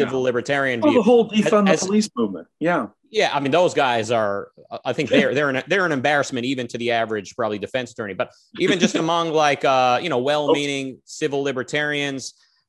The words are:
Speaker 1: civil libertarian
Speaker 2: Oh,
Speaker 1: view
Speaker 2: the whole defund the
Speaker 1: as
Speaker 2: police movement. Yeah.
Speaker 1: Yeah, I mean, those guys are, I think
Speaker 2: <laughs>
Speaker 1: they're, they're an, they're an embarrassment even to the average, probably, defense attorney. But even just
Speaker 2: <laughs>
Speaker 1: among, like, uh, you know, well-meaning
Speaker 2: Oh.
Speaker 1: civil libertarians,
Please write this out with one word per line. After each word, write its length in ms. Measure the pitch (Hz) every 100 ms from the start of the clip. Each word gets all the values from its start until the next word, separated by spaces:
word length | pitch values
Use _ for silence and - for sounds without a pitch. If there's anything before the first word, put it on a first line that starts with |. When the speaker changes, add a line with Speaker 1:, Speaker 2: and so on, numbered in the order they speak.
Speaker 1:
civil 160 | 123 131
libertarian 600 | 127 120 117 143 135 120
Speaker 2:
Oh, 60 | 302
Speaker 1:
view 80 | 247
Speaker 2:
the 40 |
whole 280 | 208 240 226
defund 340 | 214 190 208
the 80 | 196
Speaker 1:
as 100 | 160 185
Speaker 2:
police 240 | 214 214
movement. 320 | - 208 80 - _
Yeah. 300 | 160 165 110 - _
Speaker 1:
Yeah, 200 | 214 160
I 80 | 139
mean, 120 | 139
those 200 | 160 175
guys 380 | 151 135 120 110
are, 400 | 117 104 101 - _ - -
I 80 | 127
think 160 | 127 139
Speaker 2:
<laughs> 40 |
Speaker 1:
they're, 200 | - 135
they're 140 | 127 143
an, 140 | 131 135
they're 200 | 190 180
an 60 |
embarrassment 520 | 139 143 147 135 127
even 220 | 123 131 120
to 80 | 120
the 140 | 117
average, 440 | 117 113 107 92 -
probably, 220 | 110 104
defense 340 | 98 131 120
attorney. 200 | - 107
But 200 | 92 - - _ -
even 200 | 185 190
just 160 | -
Speaker 2:
<laughs> 100 | - 160
Speaker 1:
among, 260 | 170 165
like, 320 | 156 147 139
uh, 340 | 147 131 127 123
you 80 | 175
know, 80 | 127
well-meaning 800 | 131 151 147 143 143 139 135 123
Speaker 2:
Oh. 40 | -
Speaker 1:
civil 360 | - 156 139
libertarians, 920 | 139 127 123 147 147 147 143 135 - - _ _